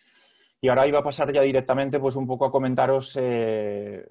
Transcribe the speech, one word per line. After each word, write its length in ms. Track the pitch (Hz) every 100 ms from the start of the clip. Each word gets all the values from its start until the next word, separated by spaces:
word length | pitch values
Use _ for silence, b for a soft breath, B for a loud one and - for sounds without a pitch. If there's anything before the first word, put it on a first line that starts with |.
| b b b b b _
Y 80 | 131
ahora 200 | 123 143
iba 100 | 143
a 60 |
pasar 280 | 143 139 143
ya 100 | 143
directamente, 580 | 139 131 131 135 139 139
pues, 160 | 135 131
un 100 | 127
poco 180 | 123
a 60 | 135
comentaros, 680 | 135 131 127 131 135 131 139
eh, 840 | 127 117 113 107 104 101 104 98 -